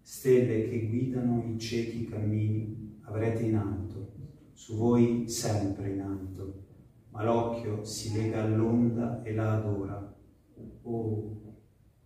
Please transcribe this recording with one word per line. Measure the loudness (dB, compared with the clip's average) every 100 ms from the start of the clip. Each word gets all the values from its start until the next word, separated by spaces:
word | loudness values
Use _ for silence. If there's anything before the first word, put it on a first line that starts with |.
Stelle | -16 -2 6 6 6 2 0
che | -2 0
guidano | 0 0 0 2 2
i | 0 -4
ciechi | -2 -2 -2 -4 -4
cammini | -2 0 2 2 0 -2 -8 -12 -14
avrete | -6 -2 0 0
in | 2 2
alto, | 2 -4 -6 -8 -12 -14 -16 -18 -20
su | -20 -8 0
voi | 4 6 6 4 -2
sempre | -2 0 0 0 -2 -4
in | -4
alto, | -4 -6 -8 -10 -12 -12 -18 -20 -20 -20 -14
ma | -2
l'occhio | 2 2 2 -2 -4 -6
si | -6 -8 -4
lega | -2 0 0
all'onda | 2 4 4 4 4 2 -2 -4
e | -4
la | -2 2 2
adora. | 0 -2 -4 -6 -10 -18 -20 _ _ -18 -18 -14
Oh, | -6 -2 0 -2 -4 -10 -14 -20 -20 _ -20 _